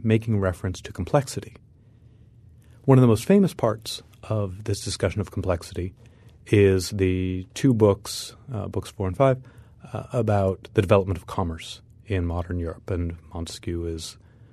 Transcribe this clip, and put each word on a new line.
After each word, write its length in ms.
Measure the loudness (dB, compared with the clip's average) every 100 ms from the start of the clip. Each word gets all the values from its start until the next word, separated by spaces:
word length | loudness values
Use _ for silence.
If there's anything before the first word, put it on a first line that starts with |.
making 380 | 2 2 2 0
reference 400 | 0 -2 -6 -8
to 120 | -10
complexity. 640 | -10 -2 -2 -2 -6 -12 -16 _ _ _ _ -20 _ _ _ -20 -20 -20 -4 4
One 100 | 6
of 60 |
the 60 | 8
most 180 | 6 4
famous 260 | 4 4
parts 500 | 2 -2 -2 -8 -14 -16 -16
of 420 | -6 -4 -4 -6
this 160 | -6 -6
discussion 400 | -6 -2 -2 -2
of 100 | -4
complexity 640 | -4 -2 -4 -4 -10 -10 -12 -20 _ -20 -20 2
is 420 | 6 6 6 0
the 580 | 0 0 0 -2 -6 -8
two 220 | 0 2
books, 600 | 6 4 4 -2 -12 -14 -16 -12
uh, 160 | -10 -8
books 200 | -8 -8
four 200 | -6 -4
and 60 |
five, 280 | 2 2 2 -4 -20 -20 -20 -14
uh, 120 | -12 -6
about 540 | -2 0 2 2 -2 -4
the 80 | -2
development 380 | 4 4 2 -4
of 80 | -6
commerce 560 | -4 -4 -6 -12 -16 -20 -20 -6
in 180 | -4
modern 340 | -2 -4 -4 -6
Europe. 320 | -6 -8 -6
And 280 | -6 -6 -8 -14
Montesquieu 500 | -12 -12 -10 -8 -8
is 320 | -6 -8 -12 -16 _ _ -20